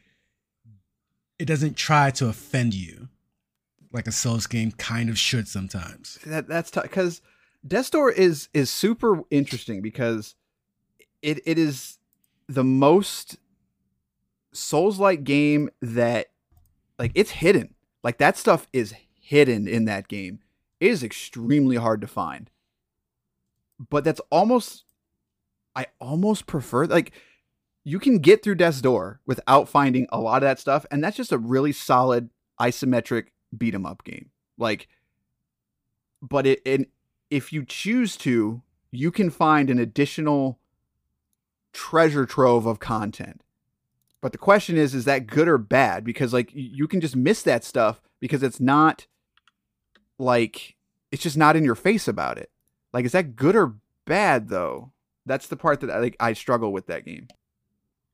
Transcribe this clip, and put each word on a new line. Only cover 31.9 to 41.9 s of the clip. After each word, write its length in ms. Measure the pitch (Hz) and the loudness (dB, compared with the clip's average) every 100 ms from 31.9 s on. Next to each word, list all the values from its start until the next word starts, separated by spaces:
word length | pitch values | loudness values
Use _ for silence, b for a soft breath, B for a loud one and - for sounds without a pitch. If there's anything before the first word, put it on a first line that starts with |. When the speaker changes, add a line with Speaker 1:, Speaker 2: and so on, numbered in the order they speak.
| 127 123 120 120 _ _ - | 2 4 0 -2 _ _ -4
Speaker 2:
isometric 680 | 120 - 131 123 - 117 - _ _ 110 | -4 -2 -2 -2 -2 -4 -6 _ _ -6
beat 200 | 113 101 | -4 -4
'em 100 | 85 | -8
up 180 | 87 | -12
game. 260 | - - - _ _ - | -16 -18 -20 _ _ -6
Like, 300 | 117 104 - _ _ _ _ _ _ _ _ _ _ _ _ _ | -4 -4 -8 _ _ _ _ _ _ _ _ _ _ _ _ _
but 240 | 131 143 135 | -4 0 2
it, 140 | 131 131 | 2 2
and 220 | 135 131 _ _ _ - | -2 -2 _ _ _ -6
if 240 | 143 - | -6 -4
you 100 | 156 | -8
choose 540 | 131 - 190 240 226 - | -8 -8 -2 0 -2 -2
to, 440 | 147 120 107 120 - _ _ | -2 0 0 -4 -12 _ _
you 200 | 123 156 | -6 -4
can 180 | - 185 | 0 -2
find 400 | - 160 151 135 | 0 2 4 4
an 80 | 123 | 0
additional 800 | 117 123 143 - 151 143 135 127 _ _ _ _ _ _ _ _ _ _ _ | 0 0 -2 -2 -2 0 -2 -4 _ _ _ _ _ _ _ _ _ _ _
treasure 520 | - - | -18 -2